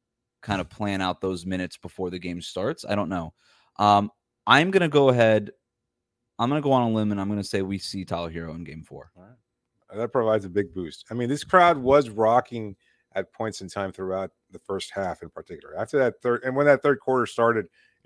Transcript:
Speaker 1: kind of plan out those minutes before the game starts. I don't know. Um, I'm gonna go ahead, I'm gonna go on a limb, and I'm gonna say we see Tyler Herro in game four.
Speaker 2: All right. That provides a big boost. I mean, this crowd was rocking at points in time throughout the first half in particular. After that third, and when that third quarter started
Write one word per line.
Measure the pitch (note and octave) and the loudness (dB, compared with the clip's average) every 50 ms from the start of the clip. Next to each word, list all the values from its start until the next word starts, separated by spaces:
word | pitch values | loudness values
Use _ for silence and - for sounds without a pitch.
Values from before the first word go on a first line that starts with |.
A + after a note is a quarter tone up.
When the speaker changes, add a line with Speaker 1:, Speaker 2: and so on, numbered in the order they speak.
| _ _ _ _ _ _ _ _ | _ _ _ _ _ _ _ _
Speaker 1:
kind | - - G2+ F#2+ | -6 -6 -4 -4
of | F2+ - | -4 -8
plan | - - G#2+ G2+ G2 F#2+ | -8 -8 -6 -4 -4 -2
out | F#2+ F#2 F2 - | -2 -4 -4 -4
those | - F#2+ F#2 F2 E2+ | -4 -4 -4 -4 -6
minutes | F#2 F#2 F#2 F2+ E2+ - | -6 -6 -6 -6 -8 -10
before | - - E2+ - - F#2+ F2 | -14 -18 -16 -10 -8 -8 -8
the | F2+ F2 | -8 -8
game | E2+ F2+ F2 F2 | -8 -8 -10 -10
starts. | F2 - - F2+ G2 B2+ E3+ - - | -12 -10 -8 -6 -6 -6 -6 -8 -6
I | - G2+ | -4 -4
don't | G#2 G2 D#2 | -4 -2 -4
know. | F#2+ F2 E2 D#2+ _ _ _ _ _ _ _ _ - | -4 -6 -6 -8 _ _ _ _ _ _ _ _ -4
Um, | - G#2 G#2 G2+ G2+ G#2 G#2+ _ _ _ _ _ _ - | 2 4 6 6 6 4 0 _ _ _ _ _ _ 2
I'm | - B2 C#3+ E3 F#3+ | 4 6 6 6 4
gonna | F#3+ F#3+ F3 D#3 | 2 2 2 4
go | C#3+ D3 C#3 C3 | 4 6 6 6
ahead, | B2 A#2+ A2+ A2 A2 G#2+ G#2 - - _ _ _ _ _ _ _ _ _ _ _ _ _ _ _ _ - | 6 6 6 6 4 2 0 -4 -14 _ _ _ _ _ _ _ _ _ _ _ _ _ _ _ _ -4
I'm | A#2 B2 | -2 -2
gonna | C#3+ D3+ | 0 0
go | C#3+ C#3 | 2 2
on | C3+ B2+ A#2+ A#2 | 2 4 4 2
a | A2 | 0
limb, | A2 G#2+ G#2 | 0 0 0
and | G#2 G2+ | -2 -2
I'm | F#2+ G2+ | -2 -4
gonna | G#2 G2+ F#2+ | -4 -4 -4
say | - - G2 | -4 -4 -4
we | F#2+ F#2+ G2 F#2 | -2 -2 -6 -8
see | - - - G2 F2+ | -8 -10 -10 -10 -8
Tyler | - F2+ E2+ F2 E2 | -6 -6 -6 -6 -8
Herro | E2 E2+ E2 D#2+ D2+ | -8 -10 -10 -10 -10
in | E2+ E2+ | -12 -12
game | D#2 D#2 D#2+ | -14 -14 -18
four. | - - D2 C#2 - _ _ | -18 -18 -18 -20 -20 _ _
Speaker 2:
All | F2 F#2 | -20 -20
right. | G#2+ B2+ A#2+ _ _ _ _ _ _ _ _ _ _ F#2+ G#2 | -20 _ _ _ _ _ _ _ _ _ _ _ _ -10 -8
That | A#2+ A#2 | -8 -2
provides | - B2+ A2+ A2 A2 G#2+ G2 | -2 0 2 2 0 0 -2
a | F#2 | -2
big | F2 G2+ G2 E2 | -4 -4 -4 -4
boost. | - F#2 F2 D#2 - - - - | -6 -10 -10 -10 -12 -16 -14 -10
I | A2+ | -6
mean, | A#2+ A#2+ A#2+ | -4 -4 -4
this | C#3+ D3 - | -4 -6 -2
crowd | - - F#3 F3 F3 E3 | 4 4 6 6 6 4
was | C#3 B2 B2+ C#3 D3 C#3 A2+ | 2 2 4 4 4 4 2
rocking | G#2 A2 A2 A2 A#2 B2 - - A#2+ A2+ A2 G#2 G2 _ _ _ _ _ _ _ - | -2 0 2 4 4 2 2 0 -10 -10 -10 -10 -14 _ _ _ _ _ _ _ -8
at | G2 F#2 _ _ | -8 -8 _ _
points | - A2+ A2 G2 - | -8 -8 -8 -8 -10
in | G2 F2 | -14 -10
time | - G#2 G2 F#2+ | -8 -8 -8 -8
throughout | - - F#2+ F#2+ F#2 F#2+ F#2+ F2+ _ _ _ _ | -8 -10 -8 -6 -4 -6 -6 -8 _ _ _ _
the | F#2 E2+ | -20 -18
first | _ - G2 F#2+ - - | _ -8 -8 -6 -8 -8
half | - G2 G2 F2+ D#2+ - | -6 -6 -6 -6 -6 -10
in | E2+ D#2+ | -14 -18
particular. | - D#2+ D#2 - F2 C#2+ - D#2+ D#2 | -16 -18 -16 -16 -18 -18 -18 -14 -10
After | F2 A2 - - C#3+ | -10 -8 -2 0 0
that | C3 A#2 - _ | 0 0 -2 _
third, | - B2 A#2+ A#2 B2 | -2 -2 -2 -2 -2
and | C3 C3 | -4 -2
when | C#3 D3 | 2 4
that | D3 C#3 B2+ | 4 4 4
third | - C#3+ C#3 - | 4 0 0 0
quarter | - - C3 B2+ A2+ | 0 0 0 0 0
started | - - - A#2 A#2 A#2 A2 F#2+ - _ _ _ _ _ _ - | -2 0 2 2 4 2 2 -2 -6 _ _ _ _ _ _ -18